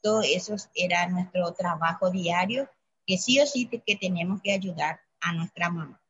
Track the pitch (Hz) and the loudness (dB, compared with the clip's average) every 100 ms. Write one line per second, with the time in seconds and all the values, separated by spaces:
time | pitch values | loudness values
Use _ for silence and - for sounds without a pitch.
0 | - 220 170 165 180 214 - - 180 175 | 4 2 4 2 0 -8 -8 -4 0 2
1 | 175 180 180 185 170 175 180 165 165 170 | 2 0 -2 0 -2 -2 -2 0 0 0
2 | 185 185 170 175 185 240 277 _ _ _ | 0 0 0 0 0 -2 -4 _ _ _
3 | - 185 - 262 285 262 240 233 - 202 | -2 -2 4 4 4 2 -2 -4 -2 -2
4 | 190 175 170 196 202 196 190 160 151 165 | -2 -2 -2 -4 -2 -2 -2 -4 -4 -4
5 | _ _ 175 170 165 - 175 170 151 - | _ _ -4 -2 -4 -2 -2 -2 -6 -12
6 | _ | _